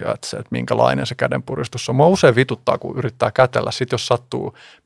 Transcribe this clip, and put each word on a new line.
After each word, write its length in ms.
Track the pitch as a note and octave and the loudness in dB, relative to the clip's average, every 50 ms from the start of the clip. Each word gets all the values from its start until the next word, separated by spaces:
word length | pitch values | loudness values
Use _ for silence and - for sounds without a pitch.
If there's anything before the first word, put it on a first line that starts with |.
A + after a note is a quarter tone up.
| - | -6
ja 100 | - - | -6 -6
että 120 | - - | -6 -8
se, 100 | - - | -10 -10
että 120 | G#2 G#2+ - | -10 -8 -6
minkälainen 560 | A#2+ - - - - A2+ - B2 - C2+ C2+ | -6 -6 -4 -2 2 2 4 2 2 0 -4
se 80 | - B2+ | -6 -4
kädenpuristus 760 | - - - - C2 - - - - A#2 - - A#2+ - - | -2 -2 -2 -2 -4 -6 -6 -8 -6 -8 -8 -8 -8 -6 -2
on. 80 | B2+ | 2
Mua 100 | C3+ D3+ | 4 4
usein 280 | F3 G3 - - C3+ A2 | 4 6 6 6 6 6
vituttaa, 440 | A#2+ C3 - A2+ - _ - G2 - | 4 2 0 -4 -4 _ -2 -2 -2
kun 200 | - - - B2 | -4 -8 -6 -6
yrittää 320 | A2+ A2 - - A#2 A2 | -6 -8 -2 -2 -2 0
kätellä. 400 | - - C3 B2 B2+ A#2+ - A2 | 4 4 2 4 2 -2 -2 -2
Sit 220 | - - B2+ - | -4 -4 -4 -4
jos 140 | B2+ A#2 - | -4 -4 -2
sattuu 500 | - B2 A#2+ - _ B2+ C3 - G2 - - - - - _ _ | -2 -2 -2 -2 _ -8 -8 -8 -8 -10 -14 -20 -20 -20 _ _